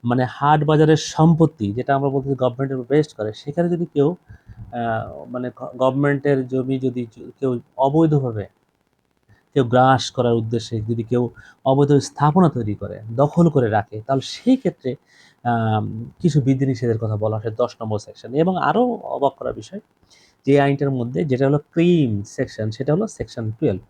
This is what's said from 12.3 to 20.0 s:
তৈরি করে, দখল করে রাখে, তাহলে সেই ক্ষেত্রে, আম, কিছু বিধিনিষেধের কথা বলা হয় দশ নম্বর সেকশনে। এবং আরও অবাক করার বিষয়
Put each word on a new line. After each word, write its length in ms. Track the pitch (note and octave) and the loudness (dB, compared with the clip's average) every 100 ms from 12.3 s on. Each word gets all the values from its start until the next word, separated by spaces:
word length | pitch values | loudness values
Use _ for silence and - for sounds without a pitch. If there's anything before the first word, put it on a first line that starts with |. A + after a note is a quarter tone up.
| D3+ F3 | 4 2
তৈরি 260 | B2+ G#2+ | 2 -6
করে, 260 | G2+ G2 F#2+ A2 | -6 -8 -12 -8
দখল 380 | A2+ D3 - E3+ | 0 0 4 4
করে 220 | D3 A#2 | 4 2
রাখে, 320 | G#2+ G#2 G#2+ G#2+ | 0 -2 -10 -4
তাহলে 160 | C3+ | -4
সেই 320 | - - - C4 | -4 -6 0 0
ক্ষেত্রে, 400 | F#3+ - C3 A#2+ _ _ _ _ | -2 -6 -8 -8 _ _ _ _
আম, 680 | A#2+ A#2 A2 G#2+ G#2+ G#2+ B2+ _ | -2 0 0 0 -2 -8 -12 _
কিছু 200 | F3 C#3+ | 2 2
বিধিনিষেধের 580 | B2+ C3 C3+ A#2+ B2 A2 | 2 2 0 0 -2 -2
কথা 180 | A2 G#2+ | -2 -2
বলা 220 | G#2+ G#2+ | -2 -2
হয় 120 | A2 | -6
দশ 260 | A2 A#2+ - | -2 -2 -2
নম্বর 160 | A2 G#2 | -6 -6
সেকশনে। 400 | - - A2 C3 | -6 -18 -6 -2
এবং 180 | E3+ F#3 | 0 0
আরও 380 | C#3 F#3 B3 | 0 2 0
অবাক 380 | A#3 - - C#3 | -2 -8 -2 -2
করার 200 | - B2 | -2 -8
বিষয় 280 | A#2 A2 G3 _ _ | -8 -12 -16 _ _